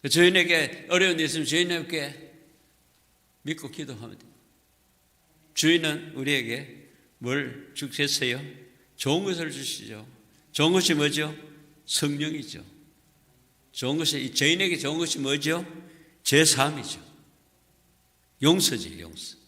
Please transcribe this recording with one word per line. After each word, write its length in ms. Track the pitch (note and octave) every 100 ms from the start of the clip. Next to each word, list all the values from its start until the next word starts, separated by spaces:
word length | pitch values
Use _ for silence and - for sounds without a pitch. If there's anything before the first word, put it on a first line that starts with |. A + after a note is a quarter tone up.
그 60 | C#3
주인에게 760 | D#3 F3+ F#3 E3+ E3 C#3 - -
어려운 280 | F3+ F#3 E3
일 80 | D#3
있으면 200 | D#3+ C#3
주인에게 840 | D#3 F3 E3+ F3 D#3+ C#3+ - - - _ _ _ _ _ _ _ _ _ _
믿고 280 | C#3 D#3+ C#3
기도하면 480 | - C#3+ A2+ A2+ F#2+
돼요. 120 | - _ _ _ _ _ _ _ _ _ _ _ _
주인은 580 | - D#3 E3+ D#3+ D3 D#3
우리에게 760 | C3+ C3+ C#3 A#2 B2 C#3 - - _ _ _
뭘 540 | A#2+ C#3 C3 A2+ -
주겠어요? 680 | - C#3 - C#3+ - B2+ B2 C#3+ - - _ _ -
좋은 280 | C3+ D#3+
것을 260 | G3 E3+ D#3+
주시죠. 560 | C#3 C3 - G#2+ G#2+ G#2+ - _ _ _
좋은 200 | - D#3
것이 220 | F#3 F3+
뭐죠? 400 | D3+ D3 D3 D3+ D3+ - - - _ -
성령이죠. 800 | - D3 C#3+ D3+ D#3 A#2+ E2 F#2 - - _ _ _ _ _ _ _ _
좋은 240 | - B2+ D3+
것이, 240 | F3+ C#3+
이 120 | B2+
죄인에게 440 | - D3+ F3 F#3+ E3
좋은 200 | C#3 D#3
것이 200 | E3 C3
뭐죠? 480 | C3+ C#3+ D3 E3+ F3+ - - - - _
죄 220 | - C#3+
사함이죠. 560 | D#3 - C#3+ D3+ G#2+ - - - _ _ _ _ _ _ _ _ _ _ _ _
용서지, 580 | C#3+ F3+ - A#2 - E2+
용서. 360 | E2 - - -